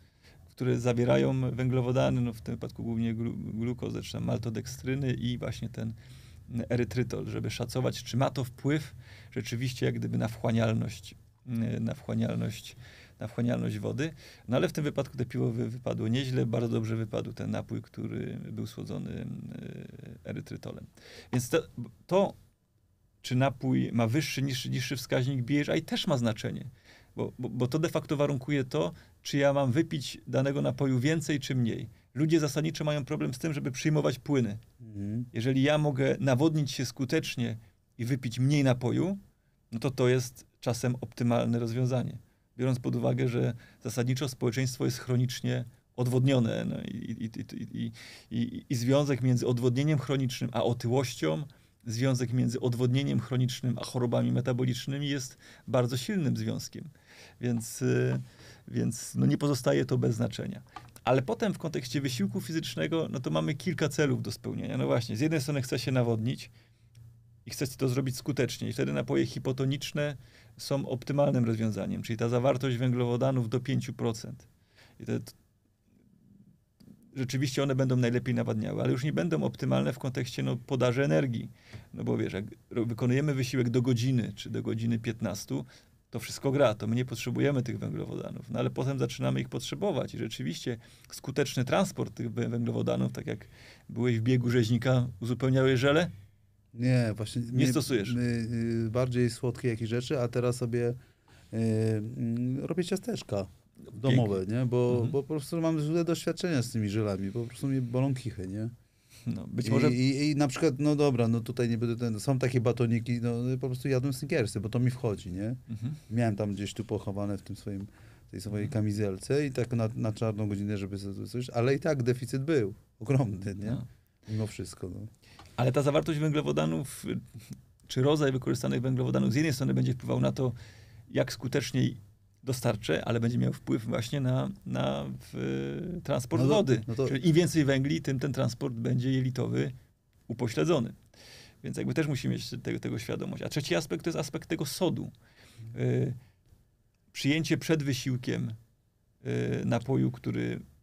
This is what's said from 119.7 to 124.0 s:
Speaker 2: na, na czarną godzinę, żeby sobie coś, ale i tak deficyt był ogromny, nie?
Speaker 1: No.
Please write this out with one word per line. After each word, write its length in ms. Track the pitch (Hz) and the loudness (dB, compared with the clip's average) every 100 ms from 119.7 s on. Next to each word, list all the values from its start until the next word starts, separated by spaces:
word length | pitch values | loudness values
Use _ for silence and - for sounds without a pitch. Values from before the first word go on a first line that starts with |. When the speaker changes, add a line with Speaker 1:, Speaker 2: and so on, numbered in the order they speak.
Speaker 2:
na, 160 | 117 110 120 | 0 0 0
na 180 | 113 | -2
czarną 360 | 107 113 107 104 | 0 0 0 0
godzinę, 280 | 101 101 101 | 0 -2 -2
żeby 200 | 98 98 | -4 -6
sobie 300 | 98 98 98 | -6 -8 -8
coś, 220 | 117 127 | -6 -4
ale 260 | 120 123 139 | 2 4 4
i 40 | |
tak 240 | 165 147 | 2 2
deficyt 400 | 123 123 127 135 | 2 2 0 -2
był 300 | 139 147 101 - - - | 2 2 2 -4 -16 -8
ogromny, 560 | 113 135 110 95 101 98 | 2 2 2 -2 -6 -6
nie? 100 | 104 | -4
Speaker 1:
No. 140 | 127 123 - | -4 -6 -14